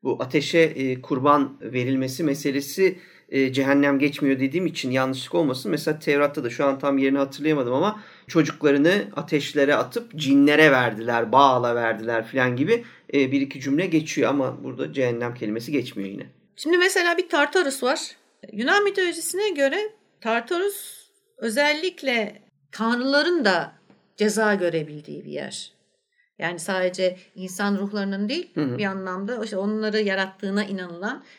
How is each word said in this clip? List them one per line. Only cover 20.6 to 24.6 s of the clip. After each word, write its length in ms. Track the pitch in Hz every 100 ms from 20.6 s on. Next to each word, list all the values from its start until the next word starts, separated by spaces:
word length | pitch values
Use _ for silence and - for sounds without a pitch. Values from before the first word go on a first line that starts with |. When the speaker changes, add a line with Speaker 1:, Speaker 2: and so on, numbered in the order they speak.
| 403 403 - - - _ _ -
Speaker 2:
özellikle 1040 | 226 220 294 302 370 - 269 240 208 - _ _ _
tanrıların 720 | - 226 240 269 285 320 349 208
da 260 | 175 - - _ _ _ -
ceza 380 | 208 196 214
görebildiği 720 | 202